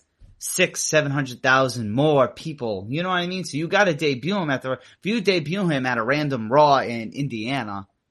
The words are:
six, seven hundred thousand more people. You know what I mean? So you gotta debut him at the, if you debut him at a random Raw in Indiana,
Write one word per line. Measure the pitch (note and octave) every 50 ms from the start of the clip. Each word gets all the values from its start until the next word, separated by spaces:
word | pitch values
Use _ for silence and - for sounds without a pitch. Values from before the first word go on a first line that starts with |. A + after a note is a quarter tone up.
| _ _ _ _ - - - -
six, | - - - - F#3 E3+ F3+ -
seven | - - - D#3 C#3+ C#3+
hundred | C#3 D3 C#3 B2 B2 G#2
thousand | - C3 C3 C3 C3+ C3 A2 B2 A2+ G#2
more | G#2 B2+ D3 D#3 D3+ C#3 B2+ -
people. | - - - D#3+ D3 C#3+ B2+ A2+ G#2 F#2+ G2 A2
You | C3 D#3+
know | F3+ F#3
what | F#3 F3
I | F3
mean? | F3 F#3 F#3 E3
So | - -
you | C#3+ E3 D#3+
gotta | F#3 G3 G#3 F#3 D#3+
debut | C#3+ D#3+ D3 C#3 B2+ A#2 E3+ G3+
him | G#3 F3 D3+
at | C3+ B2
the, | - C3
if | C3 B2 - - - _ -
you | F#3 A3+ A#3+
debut | F3+ F#3+ F#3 F3 D3 C#3+ F3 G3+ G3 E3+
him | D3+ C3+ B2+
at | B2+ B2 A#2
a |
random | A2 A#2 C#3 D3+ D3+ D3 C3+ A#2+ A2 G#2+
Raw | B2 D3 D3+ D3 C#3 C3
in | G#2+ G#2 A#2+ A#2 A2+ G#2
Indiana, | - B2 C#3+ C3+ A#2 A2 G#2+ A#2+ C#3 C#3 A#2 G#2+ G2+ G2+ F#2+ - _ _ _ _